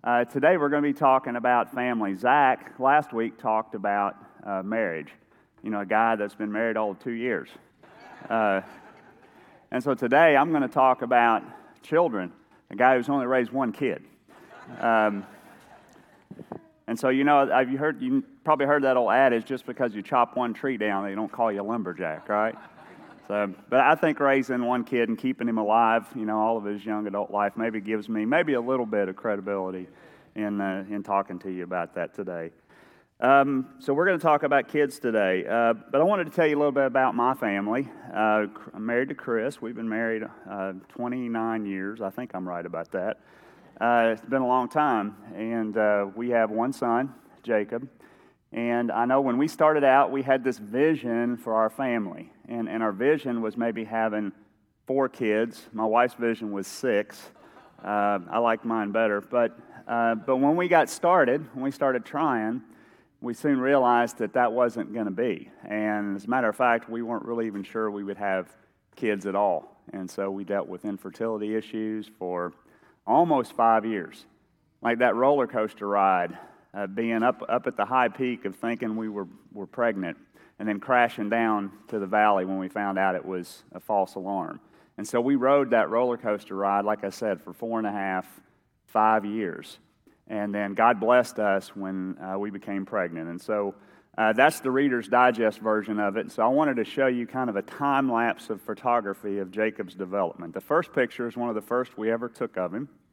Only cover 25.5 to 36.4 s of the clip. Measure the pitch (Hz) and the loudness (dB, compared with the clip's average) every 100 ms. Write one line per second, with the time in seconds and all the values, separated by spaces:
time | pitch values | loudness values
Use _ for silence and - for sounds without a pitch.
25.5 | 113 104 110 113 113 110 127 107 110 110 | -2 2 4 4 2 -2 -8 -4 0 0
26.5 | 117 101 104 104 107 104 101 - 101 101 | 0 -4 -8 -6 -6 -4 -4 -4 -2 -2
27.5 | 113 113 107 101 110 104 110 110 151 160 | -2 -4 -4 -4 -4 -2 -4 0 0 2
28.5 | 131 120 131 117 107 95 92 117 104 98 | 0 0 -2 0 -2 -2 -4 -4 -4 -4
29.5 | 98 92 92 90 - - - _ - 104 | -4 -4 -8 -12 -18 -20 -20 _ -8 -4
30.5 | 101 98 95 98 104 101 101 98 90 98 | -2 -4 -6 -8 -10 -2 -2 -2 -8 -10
31.5 | 90 87 90 85 - 78 - 95 87 82 | -10 -6 -6 -6 -6 -8 -8 -8 -8 -10
32.5 | _ _ - - _ _ _ 127 139 139 | _ _ -20 -20 _ _ _ 4 6 4
33.5 | 135 127 - - 139 180 175 165 147 147 | 0 -4 -10 -2 0 2 2 4 2 4
34.5 | 139 120 147 143 - 120 110 95 92 - | 2 2 0 0 0 -2 2 2 0 0
35.5 | 113 117 110 - 139 170 202 160 180 | 2 2 0 0 2 2 2 -2 2